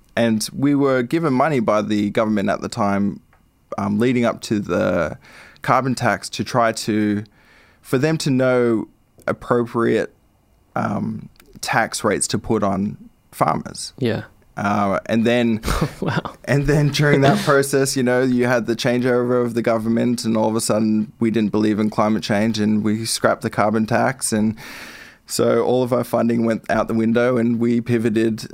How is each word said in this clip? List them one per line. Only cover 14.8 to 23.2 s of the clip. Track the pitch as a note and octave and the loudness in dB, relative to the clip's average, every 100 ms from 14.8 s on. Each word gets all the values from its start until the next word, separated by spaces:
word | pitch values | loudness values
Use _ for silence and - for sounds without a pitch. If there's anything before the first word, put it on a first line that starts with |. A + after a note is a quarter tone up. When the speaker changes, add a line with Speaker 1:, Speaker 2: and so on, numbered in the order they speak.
| G2+ F#2 - | 0 -2 -2
Speaker 1:
and | A2+ | 0
then | A2+ A#2+ A#2 A2 - - | 2 2 2 0 -2 -2
Speaker 2:
<laughs> | D3+ - | -2 -4
Wow. | - A2 - - - | -4 -4 -6 -12 -2
Speaker 1:
and | C#3 C#3+ | 0 2
then | D3 D3 | 2 2
during | C#3+ D3 C#3+ | 2 2 4
that | C#3 G#3 | 4 4
Speaker 2:
<laughs> | D#3 | 4
Speaker 1:
process, | C#3 C3+ C#3 C3+ C#3 | 2 4 0 0 0
you | |
know, | B2 B2 | 0 2
you | C3 B2 B2 | 2 2 2
had | B2 A#2 | 0 0
the | A2+ | -2
changeover | C3 B2 B2+ B2 B2 B2 | 0 0 2 0 2 0
of | A#2+ | 0
the | A#2 | 0
government, | A2+ A2+ A2 A2+ A#2+ A#2 A2+ | 0 0 0 0 0 0 0
and | A2 | 0
all | A2 | 0
of | A2 | 0
a | |
sudden | A2+ G#2+ A2 A2 G#2+ - | 0 0 2 0 -2 -2
we | A#2 | 0
didn't | A2+ G#2+ | 0 0
believe | G#2+ G#2+ G#2 | 2 2 2
in | G#2+ | 0
climate | A2 G#2+ G#2+ | 0 0 0
change | - G2+ A2+ G#2+ | 0 0 0 0
and | G#2+ G#2+ | 0 0
we | G#2+ A2 A2+ | 0 -2 -4
scrapped | - | -2